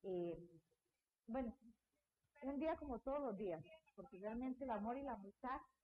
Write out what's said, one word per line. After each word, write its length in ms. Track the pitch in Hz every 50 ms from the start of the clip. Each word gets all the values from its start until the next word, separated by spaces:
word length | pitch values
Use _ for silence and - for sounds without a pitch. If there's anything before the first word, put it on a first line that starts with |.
| -
eh, 340 | 196 185 180 175 175 165 160 170 175 165 160 _ _ _ _ _ _ _ _ _ _ _ _ _
bueno, 280 | - 226 262 - 233 - - - 233 - _ _ _ _ _ _ _ _ _ _ _ _ - -
un 160 | 262 285 277
día 160 | 294 320 330
como 220 | 320 302 294 247 220
todos 200 | - 262 269 294
los 160 | 285 254 208
días, 260 | 185 214 190 165 156 151 - 640 - _ - _
porque 220 | - 185 - - 180
realmente 460 | 190 214 226 233 254 262 254 - 277
el 60 | 262
amor 260 | 233 208 202 226 247
y 60 | 269 277
la 120 | 277 233
amistad 460 | 208 196 196 - _ - 254 262 302 - - _ _